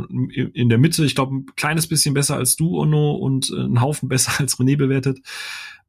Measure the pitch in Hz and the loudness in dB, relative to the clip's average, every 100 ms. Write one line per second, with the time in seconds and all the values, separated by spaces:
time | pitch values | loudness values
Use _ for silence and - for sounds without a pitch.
0 | 120 123 127 - 127 - 120 113 156 170 | -2 -4 -4 -4 -6 0 4 6 4 4
1 | 147 123 135 135 135 - 151 160 160 151 | 0 0 -2 -4 -8 -6 -2 -2 0 0
2 | - 139 143 147 127 - 160 175 151 151 | 0 0 0 0 -2 0 0 0 2 2
3 | 147 147 127 135 - - 127 120 127 151 | 2 0 0 -2 -2 -4 0 2 2 0
4 | 131 131 - - 139 - 127 143 135 135 | -2 -2 0 -2 -2 0 2 2 2 2
5 | 135 131 - - - - - - | 0 -4 -8 -14 -12 -12 -14 -18